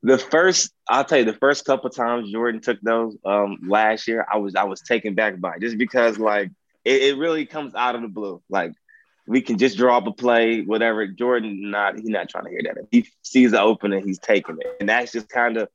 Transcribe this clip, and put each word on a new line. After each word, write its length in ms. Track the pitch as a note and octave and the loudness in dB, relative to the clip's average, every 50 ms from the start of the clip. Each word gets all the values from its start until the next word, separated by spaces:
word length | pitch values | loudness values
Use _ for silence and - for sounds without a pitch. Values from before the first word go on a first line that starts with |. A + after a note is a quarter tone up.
| - | 6
The 160 | A2+ C3 B2 | 4 4 4
first, 520 | - - - D#3 F3 F#3+ F#3 - - - _ _ _ - | 4 2 2 4 4 4 4 2 0 -2 _ _ _ 0
I'll 160 | A2 C3 C#3 | 0 0 2
tell 120 | - D#3+ C#3 | 4 4 4
you, 60 | A#2+ | 4
the 80 | A2 G#2+ | 2 0
first 320 | - - C3+ C#3+ C#3 - | 2 2 2 2 2 0
couple 240 | - C3+ C3 - B2+ | 0 0 0 0 -6
times 420 | B2 - B2 A#2 A#2+ A#2+ A2+ G2+ | -4 -2 -2 -2 -2 -2 -4 -6
Jordan 300 | G2+ A2+ A#2 A#2+ A2+ A2+ | -6 -4 -2 -2 -4 -4
took 180 | A2+ - A#2+ G2+ | -4 -4 -4 -2
those, 360 | G2+ A2+ A2+ A2+ A2+ A2+ G#2 - _ | 0 0 0 0 0 -4 -6 -8 _
um, 340 | G2 G2 G#2 G#2 G2+ G2 - - F2+ | 0 2 2 2 0 -2 -8 -6 0
last 400 | G2 G#2+ A2 A2 A2 G#2+ - - | 2 2 4 2 2 0 -2 -4
year, 180 | A2+ A2+ - - | -2 -4 -2 -2
I 60 | - G#2+ | -2 -4
was, 180 | G#2 G2+ F#2 | -4 -2 -2
I 80 | F#2+ G2 | -2 -2
was 180 | G2+ F#2+ - | -2 -4 -10
taken 320 | - - B2 A#2 - A2 G2 | -4 -2 -2 -2 -2 -4 -2
back 240 | F#2 A2 G#2+ F#2+ F#2 | -2 -2 -2 -2 -4
by 160 | F2+ F#2 E2 | -8 -8 -8
it, 60 | E2+ | -6
just 160 | G2 A#2 A#2 G#2+ | -8 -8 -4 -4
because, 380 | B2 G#2+ - C3 A#2+ A#2 A2 G2+ | -4 -2 0 2 2 2 2 0
like, 320 | A2+ G#2+ G#2 G#2 G2+ F#2+ - _ _ _ _ _ _ | -2 0 0 0 -2 -4 -8 _ _ _ _ _ _
it, 160 | A2+ C3 C3+ C3 | 0 2 4 4
it 140 | C#3 C#3 C3+ | 2 0 0
really 280 | D3+ E3+ D#3+ D#3 D3 - | -2 -2 -2 -2 -4 -6
comes 260 | - D#3 D3 C3 - | -8 -12 -12 -10 -6
out 200 | G2+ B2 B2 A#2+ | -4 -2 -2 -2
of 60 | A#2+ A#2 | -4 -8
the 40 | A2 | -10
blue. 340 | F#2+ G#2 G#2+ G2 F#2 E2 _ _ | -10 -10 -10 -10 -10 -12 _ _
Like, 240 | F#2+ G2 F2 E2+ - _ _ _ _ _ _ _ _ _ _ - | -4 -4 -4 -4 -8 _ _ _ _ _ _ _ _ _ _ 0
we 140 | G#2+ C3 | 0 0
can 180 | B2 - A#2+ G2 | 0 0 0 2
just 180 | A#2 C3+ G#2+ G2 | 2 0 2 4
draw 200 | B2 B2+ A#2+ A#2+ | 4 4 4 4
up 100 | G2 A2 | 2 -2
a 40 | |
play, 500 | G2+ - B2 B2 A#2+ A#2 A#2 A2+ A#2 A2 | -8 -2 0 2 4 4 4 4 2 -2
whatever. 440 | G2 F2 G#2+ A2 A2+ A#2 A2+ G#2+ A2 | -2 -2 -2 0 0 0 0 0 -4
Jordan, 640 | F#2+ G2 G#2 A#2+ B2 B2 A#2+ A2 A2 G2+ F#2+ G2 G2+ | -6 -6 -4 0 0 0 0 -2 -4 -10 -10 -8 -6
not, 260 | G2+ G2+ G2+ G2 F#2+ - | -4 -2 -2 -2 -2 -4
he's 120 | A2 A2+ | -8 -6
not 200 | G#2+ G2 E2+ - | -4 -4 -6 -6
trying 160 | - F2+ - | -10 -12 -12
to 40 | - | -10
hear 120 | F2+ - - | -10 -8 -8
that. 140 | - - - | -8 -8 -10
If 100 | - - | -10 2
he 160 | - A#3+ - - _ _ | 2 2 2 2 _ _
sees 300 | _ - - C3 B2+ B2 | _ -2 4 6 6 6
the 100 | G#2+ A2 | 6 6
opening, 420 | G2 A2 A2 G2 - G2+ G2 G2 F#2+ | 4 4 2 2 0 -2 -2 -2 -2
he's 140 | G2+ F#2+ F2+ | -4 -6 -6
taking 400 | - - A2 G2 - - D#2+ D#2 | 0 2 2 2 2 -2 -12 -10
it. 180 | - - - - | -10 -12 -10 -6
And 100 | G2+ G2+ | -2 0
that's 220 | A2 A#2+ A#2+ A#2+ | 0 0 -2 -4
just 180 | - A#2 G#2+ _ | -8 -10 -10 _
kinda 380 | - B2+ A#2+ A#2+ A2+ A2+ G#2+ - _ | -2 0 0 0 0 -2 -6 -6 _